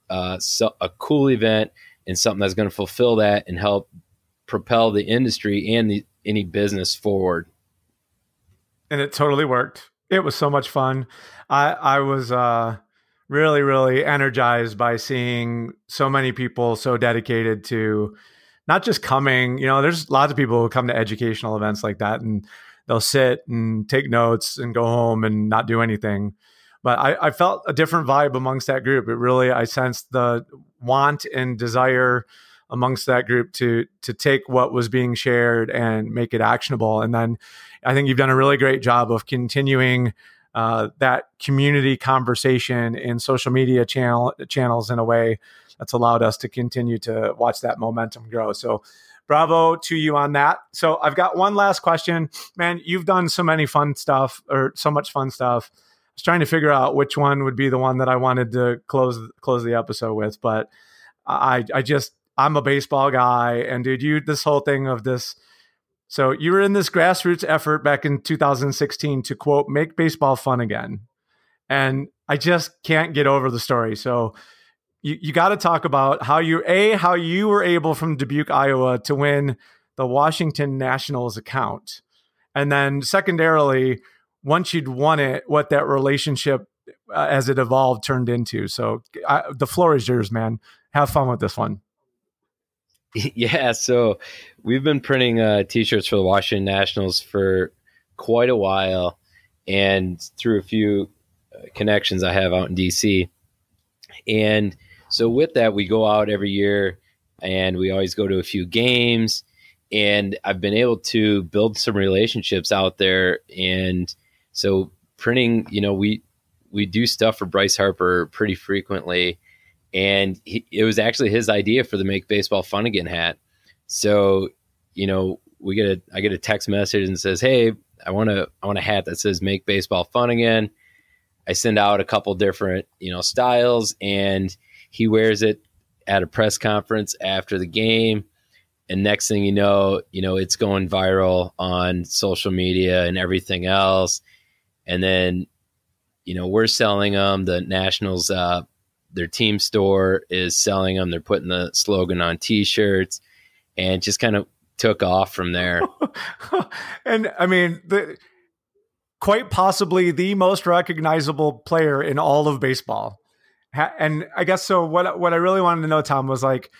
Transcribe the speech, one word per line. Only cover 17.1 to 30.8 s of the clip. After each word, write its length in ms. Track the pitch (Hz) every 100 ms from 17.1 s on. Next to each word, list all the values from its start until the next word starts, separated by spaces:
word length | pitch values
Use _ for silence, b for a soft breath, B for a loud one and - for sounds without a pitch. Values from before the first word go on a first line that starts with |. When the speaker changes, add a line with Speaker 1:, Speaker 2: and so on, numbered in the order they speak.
| 117 - 117 113 107
Speaker 2:
to 540 | - 117 110 107 104 b b b b b -
not 160 | 170
just 200 | 208 208
coming. 560 | - 135 139 127 127 127
You 80 | 135
know, 160 | 135
there's 260 | 143 170 156
lots 220 | 135 147
of 60 | 143
people 260 | 131 117
who 80 | 117
come 180 | 127 123
to 80 | 113
educational 580 | 110 107 120 110 113
events 280 | 107 107 104
like 160 | 110 95
that 240 | 104 117
and 240 | 117 104 101 B B B B
they'll 140 | 117
sit 400 | - 139 127 123 -
and 400 | 117 113 110 104
take 220 | 127 139
notes 480 | 117 117 117 - -
and 180 | 120
go 100 | 117
home 400 | 117 120 117 110
and 240 | 110 107 107
not 180 | 110 117
do 160 | 113
anything. 540 | 117 104 110 101 101 101 b b b b
But 160 | 127 120
I, 280 | 135 151 156
I 40 |
felt 340 | - 175 190 -
a 80 |
different 320 | 135 160 170 139
vibe 280 | 139 147
amongst 320 | 127 131 131 123
that 140 | 131
group. 260 | 131 135 110
It 80 | 117
really, 340 | 120 127 127
I 140 | 123
sensed 460 | 117 - 127 120 -
the 360 | 131 123 117 - - _ _